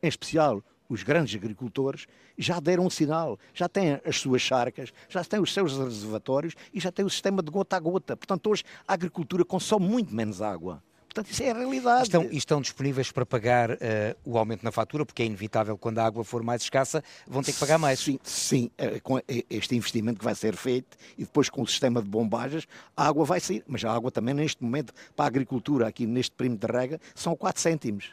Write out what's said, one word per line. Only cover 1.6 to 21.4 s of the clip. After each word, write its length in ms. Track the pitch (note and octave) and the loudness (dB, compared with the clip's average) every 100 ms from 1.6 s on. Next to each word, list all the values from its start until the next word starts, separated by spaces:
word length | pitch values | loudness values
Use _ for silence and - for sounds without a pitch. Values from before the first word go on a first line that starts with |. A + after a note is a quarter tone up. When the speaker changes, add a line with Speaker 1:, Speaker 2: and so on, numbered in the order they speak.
| B2 A#2 C3+ C#3 - _ _ - | -8 -4 -4 -4 -14 _ _ -6
Speaker 1:
já 220 | D#3 F3 | -2 0
deram 240 | D3+ F3+ F3+ | 2 2 2
um 40 | |
sinal, 480 | - D3+ D#3+ D#3+ G#2 - | 2 0 0 -2 -6 -12
já 140 | - F3 | -4 -2
têm 320 | - F#3 C#3 - | 2 2 0 -2
as 120 | C#3+ | -2
suas 240 | C#3 B2+ | 2 2
charcas, 520 | - C3 A#2+ - C3 - - | 4 2 0 -4 -14 -14 -8
já 140 | F#3 | -6
têm 180 | F3 G#3+ | -2 0
os 100 | F3+ | 0
seus 260 | - F#3 C3+ | 2 0 0
reservatórios 760 | C3 A2 G#2+ G#2+ - C3 E3 - - | -4 -4 -6 -6 0 0 0 -10 -10
e 60 | - | -6
já 120 | F3 | -4
têm 120 | - | 0
o 60 | G3 | -2
sistema 320 | - G3 G3 | 0 0 0
de 80 | D#3+ | -2
gota 240 | F3+ G3 F#3 | -2 0 0
a 40 | |
gota. 360 | D#3+ F#3 - - | 0 -2 -4 -8
Portanto, 340 | - F#3+ G#3+ | -4 -2 2
hoje 140 | G#3 - - - | 0 -2 -16 -2
a 60 | |
agricultura 500 | F#3+ F3 - D#3+ F#3 | 0 0 -4 -4 2
consome 420 | E3+ F#3 - G#3+ F#3 | 2 2 2 4 4
muito 300 | A#3+ G3+ G#2+ | 2 0 -2
menos 260 | A2 F#2+ | -2 -2
água. 400 | G#2+ F2+ E2+ D#2+ _ _ _ | -4 -4 -8 -10 _ _ _
Portanto, 260 | - G#3 | -10 -6
isso 80 | - | -2
é 80 | C#4 | 0
a 40 | A3+ | 0
realidade. 480 | B3+ C4+ B3 A#3+ | -2 0 4 4
Speaker 2:
Estão, 200 | B3 F3 C3 | 6 4 2
estão 300 | D3 - D3 | -2 0 0
disponíveis 500 | B2+ - C3+ C3 C3 | 0 -2 -2 0 -2
para 140 | - B2 | -2 0
pagar, 460 | B2 G#2+ B2 A#2 B2 | 0 4 4 4 0
eh, 340 | A#2+ A2 G#2+ - | 0 0 0 -4
o 140 | - A#2 | -2 0
aumento 260 | A2 A2 | 0 0
na 80 | A#2 | -4
fatura, 320 | - A2 D3+ | -2 -2 -2
porque 200 | D3+ - | -6 -2
é 20 | A2+ | -2
inevitável, 500 | G2+ G#2+ A2+ G#2+ G#2 | -2 -2 0 0 -2
quando 220 | A#2 A2 | -4 0
a 80 | A2+ | 0
água 180 | A2 | 0
for 200 | A2+ A#2+ | -4 -4
mais 180 | A#2 A#2+ | -2 -2
escassa, 420 | - C3+ C3+ D#3+ - - - | 0 0 0 -2 -6 -20 -6
vão 160 | C3 | -4
ter 120 | C#3 | -2
que 60 | C#3 | -2
pagar 200 | C#3+ D#3+ | 4 4
mais. 200 | D#3 C3 | 4 2
Speaker 1:
Sim, 200 | - C3+ | 0 -2
sim, 480 | - - - C#3 A#2 - | -4 -6 2 2 2 -2
eh, 220 | C3 G#2+ | -4 -4
com, 180 | - C3 | 0 -2
eh, 260 | - A#2+ - | 0 -6 -4
este 260 | A2+ - B2 | -6 -2 -2
investimento 440 | G#2 A#2+ A2 A2 | 0 -2 -2 -2
que 60 | A#2 | -2
vai 100 | G#2 | -2
ser 200 | A2+ F#2 | -2 -2
feito 400 | C3 B2 - - - - | 0 0 -2 -20 -20 -12
e 60 | |
depois 260 | - - | -2 2